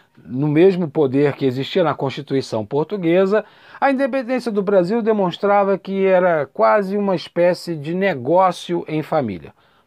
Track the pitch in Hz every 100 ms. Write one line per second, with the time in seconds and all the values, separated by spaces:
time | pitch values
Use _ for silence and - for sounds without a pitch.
0 | _ _ - 123 147 147 185 175 170 151
1 | 139 131 147 135 139 123 135 190 165 135
2 | 139 120 139 135 - 113 104 139 156 208
3 | 170 175 196 208 208 - - - 269 269
4 | 269 269 240 254 247 208 190 202 175 233
5 | 220 214 185 - 202 202 196 190 - 196
6 | 190 185 180 165 139 - 220 214 190 202
7 | 202 185 - - 175 170 - 165 143 180
8 | 196 151 120 175 190 175 - 175 - 156
9 | 147 160 120 90 - - _ _